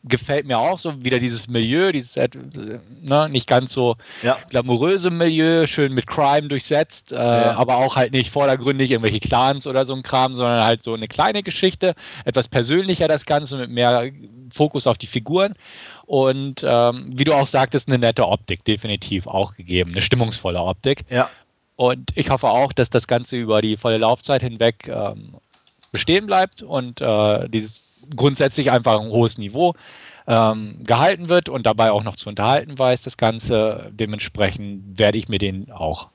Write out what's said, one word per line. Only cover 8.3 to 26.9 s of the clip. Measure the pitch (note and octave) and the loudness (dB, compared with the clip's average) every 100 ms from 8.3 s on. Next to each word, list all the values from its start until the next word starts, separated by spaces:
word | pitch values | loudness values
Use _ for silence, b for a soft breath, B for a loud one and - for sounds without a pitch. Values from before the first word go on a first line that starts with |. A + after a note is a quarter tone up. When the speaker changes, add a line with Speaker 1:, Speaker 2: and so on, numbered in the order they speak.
Speaker 1:
vordergründig | D3 C#3 C3 B2 C3+ C3 | 0 2 2 0 0 0
irgendwelche | A#2+ A2 G#2+ | 2 0 -2
Clans | - A#2+ C3 C#3 C#3 | 0 2 2 0 -2
oder | C3 C3 | -2 -2
so | |
ein | C3 | -6
Kram, | - C3 C3 B2+ | -2 0 0 0
sondern | B2 A#2+ | 0 2
halt | A2 A#2 | 2 0
so | - | -2
eine | A2+ A2 | -8 -6
kleine | - D#3+ G#3 | 0 0 0
Geschichte, | F#3+ - F#3+ - F#3 D#3+ B B | -6 0 0 2 -2 -2 B B
etwas | - C3 B2 | -2 -2 0
persönlicher | C#3 A#2 E3 F#3+ E3+ D#3+ | -2 0 0 0 0 0
das | D3+ - | 0 0
Ganze, | D3 C#3+ C3+ | -2 -2 -8
mit | B2 | -6
mehr | A#2+ A#2+ B2 B2+ C#3+ A2+ A#2 B2+ | 2 4 4 0 -10 -20 -20 -20
Fokus | - D3+ C#3 B2+ | 0 0 2 0
auf | A2+ | 0
die | - | -4
Figuren | B2+ A2 F3 G3 G3+ B B B B - | -8 -2 0 0 -4 B B B B -2
und, | C3+ C3 C3+ C#3 C3 - | 2 2 0 -6 -4 2
ähm, | A#2+ A#2+ B2 C3 | 4 4 0 -10
wie | B2+ C#3+ | -2 2
du | |
auch | D3 C#3 | 4 2
sagtest, | C#3 C3 C#3 - | 2 2 0 0
eine | B2+ | 2
nette | A#2 A2+ F#2 | 2 2 0
Optik | G#2 - G#2 | 0 -4 -6
definitiv | - G#2+ A2 G2+ - G2 F2+ | -2 -2 -2 -6 -4 -6 -2
auch | F#2+ G2 - | -2 -2 -6
gegeben, | F2 F2+ F2 | -2 -2 0
eine | F#2 | -2
stimmungsvolle | - B2 A2+ - F#2 F2 | 0 0 0 -2 -4 -2
Optik. | F2 F#2 C#3 C#3 - | -4 -2 -2 -2 -2
Speaker 2:
Ja. | B2 B2+ B _ _ _ - | -2 -2 B _ _ _ 0
Speaker 1:
Und | B2 B2+ B2+ - | 0 0 -4 -4
ich | - | 0
hoffe | C3+ C3 | 0 2
auch, | A#2 C3+ | 2 2
dass | C3+ A#2+ | 0 2
das | A#2+ - | 0 0
Ganze | A#2+ A#2+ B2 | -2 -2 -6
über | A2+ G#2+ | 0 2
die | A2 G#2 | 2 -2
volle | A#2+ A2 | 0 2
Laufzeit | A2+ B2 - C3+ | 2 0 0 -2
hinweg, | B2+ A2 A#2 A2+ - | -2 0 0 0 -10
ähm, | A#2 G2+ G#2 G#2+ - _ _ _ _ _ | -6 -6 -8 -18 -20 _ _ _ _ _
bestehen | - - F#3 G#3 | -6 0 0 2
bleibt | F#3+ F#3+ - | 2 2 -4
und, | G#3+ C#3 B2 | -6 -6 -6